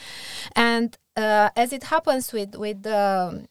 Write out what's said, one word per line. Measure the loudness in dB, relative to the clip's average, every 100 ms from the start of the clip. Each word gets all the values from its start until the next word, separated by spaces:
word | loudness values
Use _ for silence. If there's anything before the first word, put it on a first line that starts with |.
| -18 -16 -14 -12 -6
And, | 0 2 2 -2 -6 _ -4
uh, | 2 4 4
as | 4 0
it | -2
happens | -2 0 2 0 -2
with, | -6 -6 -6
with, | -6 -6 -2
um, | 2 2 2 0 -4 -10